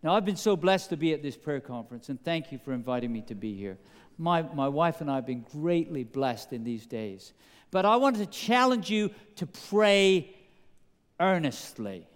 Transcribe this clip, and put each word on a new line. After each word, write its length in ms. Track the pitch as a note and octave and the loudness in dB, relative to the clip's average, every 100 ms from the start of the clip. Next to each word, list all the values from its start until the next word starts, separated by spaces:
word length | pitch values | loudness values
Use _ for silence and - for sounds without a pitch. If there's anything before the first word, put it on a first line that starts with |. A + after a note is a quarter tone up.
Now, 120 | D#3 | 2
I've 100 | G3 | 2
been 120 | G3 G3 | 2 0
so 180 | - | 2
blessed 360 | F#3+ F3 F#3+ - | 2 4 2 0
to 60 | E3 | -2
be 180 | D#3+ | 0
at 80 | D#3 | 0
this 140 | C#3+ C3 | -4 -8
prayer 240 | - C#3+ | -6 -6
conference, 500 | B2 B2 A2+ A#2+ - | -6 -10 -10 -14 -10
and 120 | C3+ | -8
thank 300 | - E3 - | -4 -4 -4
you 60 | C3 | -12
for 160 | - | -6
inviting 360 | B2+ A#2 B2 A#2+ | -6 -2 -2 -2
me 120 | A#2 | -6
to 120 | - | -8
be 200 | G#2 A2 | -8 -8
here. 240 | G2 G2 F#2+ - - - - | -6 -8 -10 -18 -20 -20 -8
My, 240 | E3 F3 | 0 0
my 260 | D#3+ C#3+ C#3 | 0 -2 -2
wife 320 | C#3+ E3+ D#3+ | 2 0 0
and 100 | D3+ | -4
I 40 | |
have 120 | C3+ B2 | -4 -4
been 200 | B2+ A2+ | -8 -8
greatly 540 | D3 D#3+ F3 E3 D#3 | -6 0 0 0 -6
blessed 480 | A#2+ C3+ C3+ A2+ - | -6 -2 -2 -2 -8
in 100 | B2 | -8
these 240 | A2+ A#2 A2 | -6 -8 -8
days. 460 | A#2 A2 G2 - _ _ - _ | -8 -8 -12 -18 _ _ -20 _
But 160 | F#3+ F#3+ | 2 4
I 100 | A#3 | 6
want 200 | C4+ A3+ | 4 2
to 100 | G3+ | -2
challenge 640 | - - A#3+ B3+ B3+ E3+ | -6 2 4 6 4 0
you 200 | G#3+ G#3+ - - - | 0 0 -4 -20 -10
to 100 | E3 | -10
pray 880 | - - G3+ G#3+ G3+ G3 F#3+ - - _ _ _ - _ _ _ _ | -10 -2 4 6 6 6 4 2 -14 _ _ _ -20 _ _ _ _
earnestly. 880 | F3+ F#3 D3+ A#2+ - - G#2 F#2+ D#2+ | 2 2 0 -4 -14 -10 -10 -10 -16